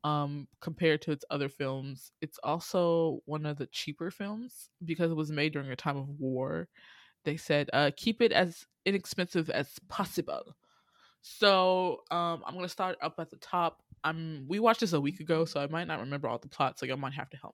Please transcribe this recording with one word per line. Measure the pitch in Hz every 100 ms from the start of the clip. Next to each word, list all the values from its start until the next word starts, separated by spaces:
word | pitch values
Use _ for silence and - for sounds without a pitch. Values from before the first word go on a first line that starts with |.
um, | 151 147 143 143 131 _
compared | - 151 165 151
to | -
its | 147 -
other | 143 139
films. | - 135 135 135 131 - _
It's | 151 -
also | 139 165 - 185 170 170 160 - -
one | 151 151
of | 147
the | -
cheaper | - - 143 175
films | - 202 214 247 - - -
because | 170 160 165
it | 160
was | 151
made | 151 151
during | 147 139
a | 123
time | 147 143
of | 139
war. | 143 131 127 131 160 170 _ - - - _
They | 156 156
said, | - 147 143
uh, | 139 147 -
"Keep | 226 220
it | 233
as | - 180 - - _
inexpensive | 185 196 - - 180 175 160
as | - - - -
possible." | - 185 - - 71 - - _ _ _ _ _ _
So, | - - 208 190 185 185 180 131 -
um, | 170 170 165 -
I'm | 180
gonna | 180
start | - 185 -
up | 160 -
at | 160
the | -
top. | - 180 165 - _ -
I'm, | 156 160 160 151 135
we | 202
watched | 226 226
this | 214
a | 160
week | 139 -
ago, | 156 160 165
so | 147
I | 143
might | 160 165
not | 156
remember | 127 143 117
all | 120
the | 139
plots, | - 135 -
so | 131
y'all | 131
might | 135
have | 139 -
to | 139
help | -